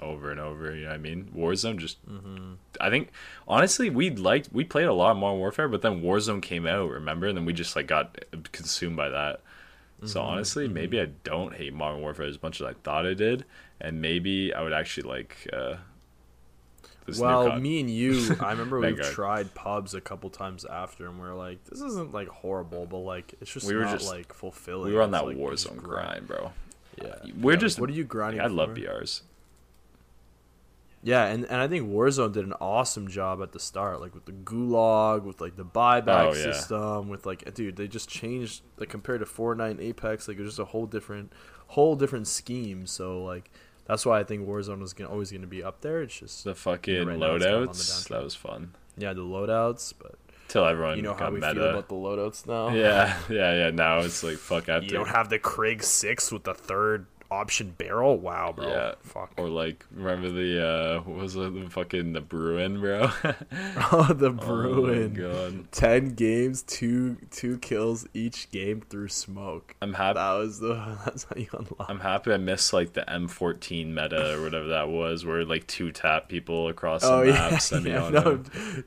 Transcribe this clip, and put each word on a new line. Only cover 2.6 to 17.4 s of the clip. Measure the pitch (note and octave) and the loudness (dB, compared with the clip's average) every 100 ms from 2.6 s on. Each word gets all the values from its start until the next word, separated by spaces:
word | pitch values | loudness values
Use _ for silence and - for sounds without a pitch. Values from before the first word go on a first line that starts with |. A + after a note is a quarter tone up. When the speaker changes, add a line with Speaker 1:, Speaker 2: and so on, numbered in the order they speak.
| _ - | _ -4
Speaker 1:
I | G2 | 2
think, | B2+ - - - - - | 2 0 -12 -18 -14 2
honestly, | A2+ F#3+ - A#3+ | 6 6 6 2
we | A#2+ F3+ | 4 2
liked, | A2 F#2 C3+ - | 2 4 4 2
we | A#2 | -4
played | E3 G3 E3+ | 0 2 4
a | |
lot | F#2 F#2+ | 6 6
of | G2+ | 6
Modern | G2 F#2+ | 4 2
Warfare, | F#2+ - D3+ | 0 0 0
but | G#2 | 2
then | A2+ F2+ | 2 2
Warzone | E2+ G2+ G#2+ G2+ | 2 2 2 -2
came | - E2+ E2 | -2 -2 0
out, | G2 F2 | 2 0
remember? | C2+ D2+ E2 G2 | -2 -4 -2 -2
And | F#2 | 0
then | |
we | E2+ | -2
just, | E2+ E2 D#2 | -2 -2 -2
like, | D2 | 2
got | D#2 D2 - - D#2+ D#2 | 2 0 -6 -14 -14 -14
consumed | - D#2 - E2+ E2 | -12 -6 -4 -2 -2
by | C#2+ | -2
that. | C2+ D2 - - - - - - - | -2 -2 -4 -12 -20 -20 -20 -20 -14
So | G#2+ G#2 | -6 -4
Speaker 2:
Mm-hmm, | B1+ | -2
Speaker 1:
honestly, | F2+ G#2+ D3 | -2 -4 -4
Speaker 2:
mm-hmm. | C#3 | -4
Speaker 1:
maybe | E2+ F2 A2+ | -4 -2 0
I | D#2+ C#2+ | -2 -4
don't | - D#2+ F2+ | -6 -4 -4
hate | - C#2+ | -8 -10
Modern | D2 D2+ D2+ | -4 -4 -4
Warfare | D2+ D2+ D2 | -6 -6 -6
as | D2 | -6
much | D#2+ - | -8 -6
as | C2+ | -8
I | - | -8
thought | D2+ D2+ F2+ | -4 0 0
I | |
did, | F#2+ G#2+ B2+ - - - - | 2 2 0 -4 -20 -20 -12
and | D#2+ D#2+ | -8 -4
maybe | D#2+ F2 F#2 F#2+ F#2+ | 0 0 0 0 0
I | - | -2
would | D#2+ | -2
actually | D#2 E2 - B1+ | -2 -2 -6 -6
like, | C2 A1+ - - | -8 -10 -14 -10
uh, | - B1+ E2 F2+ - _ _ - _ - - _ - - - | -6 -6 -6 -12 -20 _ _ -20 _ -20 -20 _ -20 -20 -20
this | - A2 | -10 0
new | B2 | 4
Speaker 2:
Well, | B2+ | 6